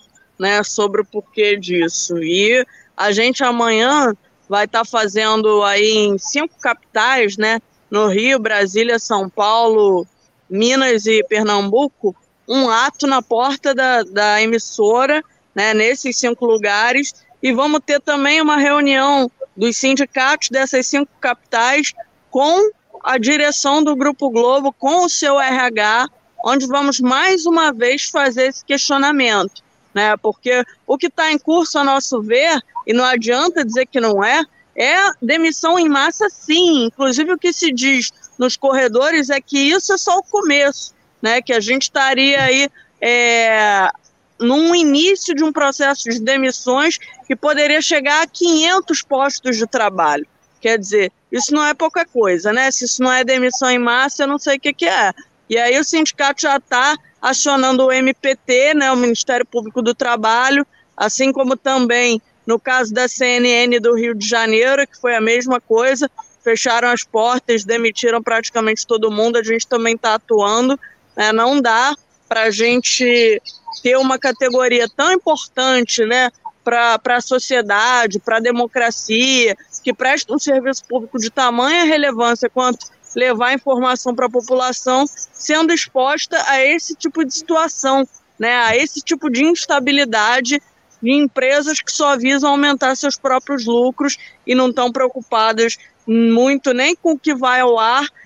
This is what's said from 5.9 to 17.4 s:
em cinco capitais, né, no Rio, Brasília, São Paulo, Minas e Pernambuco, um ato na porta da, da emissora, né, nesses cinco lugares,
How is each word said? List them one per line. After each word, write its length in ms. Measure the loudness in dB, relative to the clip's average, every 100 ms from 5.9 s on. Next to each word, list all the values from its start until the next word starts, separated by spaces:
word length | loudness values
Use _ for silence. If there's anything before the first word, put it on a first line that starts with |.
em 280 | 2 2 -2
cinco 400 | -4 -4 -6 -4
capitais, 760 | -4 -4 _ -2 0 2 0 0
né, 240 | -2 -2 -6 _ _
no 160 | 0 0
Rio, 320 | 2 2 0
Brasília, 600 | 0 -2 0 0 0 0
São 300 | -2 -4 -2
Paulo, 800 | -2 0 2 2 4 2 2 -2 _ _ _ -8
Minas 580 | -2 0 2 2 0 2
e 180 | 0 0
Pernambuco, 840 | -2 0 0 0 0 0 -2 -6 -6 _ _ -4
um 220 | 0 2
ato 380 | 2 0 -2 -2
na 140 | -2
porta 540 | 0 -2 -2 -2 -2
da, 280 | 0 0 0
da 380 | -2 0 0 2
emissora, 800 | 2 -2 -4 -2 2 2 2 0 -4 _ _
né, 200 | -4 0
nesses 420 | 2 2 0 -4 -4
cinco 300 | -4 -2 0
lugares, 640 | 0 0 0 0 0 -2 -8 _ _